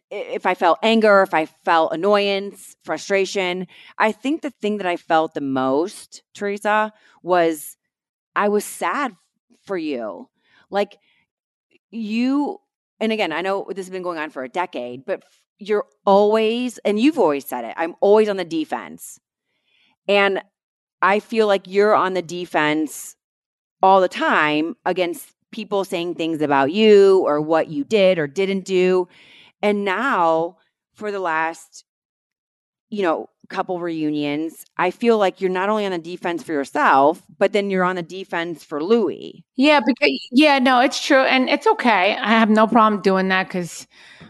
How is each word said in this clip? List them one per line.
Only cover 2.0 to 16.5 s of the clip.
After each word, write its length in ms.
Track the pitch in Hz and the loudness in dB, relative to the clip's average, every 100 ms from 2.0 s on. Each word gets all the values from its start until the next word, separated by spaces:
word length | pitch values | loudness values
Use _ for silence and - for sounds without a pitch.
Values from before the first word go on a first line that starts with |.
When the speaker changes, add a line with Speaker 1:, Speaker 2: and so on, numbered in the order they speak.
| 190 208 202 196 202 190 - - | 2 2 2 -2 -6 -14 -20 -20
Speaker 1:
frustration, 840 | - 160 - 196 190 202 185 180 185 - - - | -10 -8 -2 -2 -2 -2 -4 -4 -8 -14 -16 -2
I 140 | 220 | -2
think 300 | 208 269 320 | -2 -6 -6
the 80 | 294 | -8
thing 260 | - 208 208 | -8 -6 -4
that 100 | 185 | -4
I 100 | 175 | -6
felt 380 | - 160 160 | 0 0 0
the 60 | 156 | -4
most, 840 | 139 135 131 135 185 - - - _ | -4 -2 0 0 -2 -8 -20 -20 _
Teresa, 580 | - 202 202 214 214 214 - _ _ | -10 -8 -4 -2 0 -2 -8 _ _
was 540 | 170 180 165 156 - - _ _ _ _ _ - | -2 2 2 0 -10 -20 _ _ _ _ _ -2
I 120 | 208 | 0
was 160 | 208 | 0
sad 520 | 196 - 175 269 277 185 _ _ _ _ | -4 -8 -6 -4 -6 -10 _ _ _ _
for 120 | - 190 | -10 -8
you. 520 | 156 131 110 90 - _ _ _ - | -6 -6 -8 -12 -18 _ _ _ -10
Like, 280 | 196 202 - _ _ _ _ _ _ _ _ _ | -6 -6 -8 _ _ _ _ _ _ _ _ _
you, 680 | 233 214 226 254 277 285 - _ _ _ - | -12 -6 -2 -2 -2 -4 -8 _ _ _ -6
and 100 | 220 | -4
again, 220 | 220 180 | -2 -2
I 80 | 156 | -4
know 260 | 190 196 - | -4 -4 -6
this 160 | 190 185 | -12 -10
has 40 | |
been 120 | 185 | -10
going 160 | 180 165 | -8 -8
on 120 | 156 | -10
for 140 | 147 | -10
a 40 | 127 | -10
decade, 560 | 180 180 139 123 127 | -6 -6 -6 -12 -12
but 200 | 139 - | -8 -8
f-, 180 | _ _ _ _ | _ _ _ _
you're 280 | 190 208 - _ - | -4 -4 -4 _ 2
always, 720 | 196 208 220 220 | 4 4 2 0